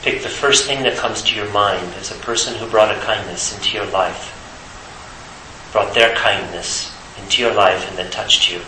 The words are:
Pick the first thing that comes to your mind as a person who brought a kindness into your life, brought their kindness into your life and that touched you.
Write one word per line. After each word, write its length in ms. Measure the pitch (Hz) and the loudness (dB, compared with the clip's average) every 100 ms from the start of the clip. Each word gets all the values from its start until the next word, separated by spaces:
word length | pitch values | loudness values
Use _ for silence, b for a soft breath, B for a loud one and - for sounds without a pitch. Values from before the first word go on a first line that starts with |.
| 143 | -2
Pick 160 | 135 | -2
the 60 | 120 | -4
first 380 | - 139 139 - | 0 4 4 2
thing 180 | 139 | 0
that 120 | 123 - | 0 0
comes 240 | 113 107 | -2 -2
to 120 | - | -2
your 160 | 110 104 | -2 0
mind 400 | 104 104 95 90 | 2 4 2 -4
as 180 | 90 - | -8 -8
a 100 | - | -8
person 320 | - 113 - | -4 -2 -2
who 160 | 117 113 | -4 2
brought 240 | 110 107 | 6 6
a 60 | 98 | 4
kindness 520 | - 107 98 87 - - | -2 -2 -4 -6 -6 -2
into 200 | - 107 | -2 -2
your 100 | 95 | -2
life, 440 | 95 90 92 - - - - - - - - - - - - - - - | 0 0 -2 -12 -14 -16 -16 -16 -16 -16 -16 -16 -16 -16 -16 -16 -16 0
brought 220 | 110 98 | 2 2
their 200 | - 117 | 6 4
kindness 760 | 113 113 98 92 87 - - - - - - | 6 2 2 -2 -6 -6 -6 -6 -12 -16 -14
into 220 | - - | -2 2
your 100 | 120 | 4
life 360 | 104 95 92 - | 6 6 4 -2
and 100 | 92 | -6
that 140 | 90 | -8
touched 360 | - - - 92 | -6 2 4 4
you. 80 | 87 | 0